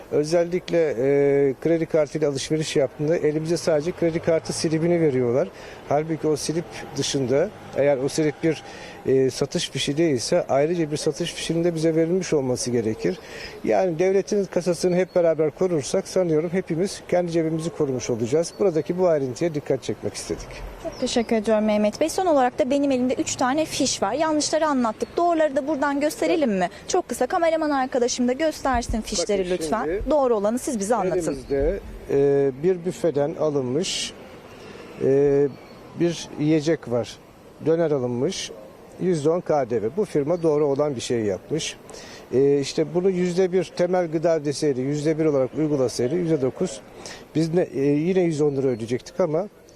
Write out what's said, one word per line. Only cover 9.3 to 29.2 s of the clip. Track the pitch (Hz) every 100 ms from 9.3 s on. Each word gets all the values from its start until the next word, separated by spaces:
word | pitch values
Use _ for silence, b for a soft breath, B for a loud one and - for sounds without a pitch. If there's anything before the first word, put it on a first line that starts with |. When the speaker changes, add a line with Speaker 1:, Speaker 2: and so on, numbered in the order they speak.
| - 139 175 -
Speaker 1:
fişi | 139 - 143
değilse | 170 127 - 175 -
ayrıca | 131 151 180 156
bir | 151
satış | - 151 170
fişinin | - - 165
de | 175 165
bize | 165 160
verilmiş | 165 185 175
olması | 156 131 123 -
gerekir. | 120 110 113 170 185 B B B B
Yani | - 214 190 160
devletin | 185 196 185 208 190
kasasını | 180 175 170 185 180
hep | 180 185
beraber | 170 151 156
korursak | - 185 165 131 190 -
sanıyorum | 190 180 151 170
hepimiz | 175 180 160 190 - -
kendi | 180 180
cebimizi | 165 160 160 165
korumuş | - 147 127 -
olacağız. | 117 117 147 170 -
Buradaki | 202 160 147 180
bu | 180
ayrıntıya | 156 135 123 170
dikkat | 147 - 131
çekmek | - 107 104
istedik. | - - 85 - - - -
Speaker 2:
Çok | 330 -
teşekkür | 247 254 226 226
ediyorum | 220 214 214
Mehmet | 208 208 -
Bey. | 311
Son | - 370
olarak | 294 247 -
da | 285
benim | 285 285
elimde | 254 254
üç | - 311 -
tane | 254 233 208
fiş | - 262 -
var. | 196
Yanlışları | 254 320 302 294 320 311
anlattık. | 269 233 220 233 -
Doğruları | 349 330 311 269
da | 277
buradan | 302 285 277
gösterelim | 294 - 311 339 269
mi? | 190 175 B -
Çok | 370 -
kısa, | 240 254
kameraman | 370 330 320 302
arkadaşım | 277 262 262 240 - 240
da |
göstersin | 262 320 311 277 247 240 220
fişleri | 214 196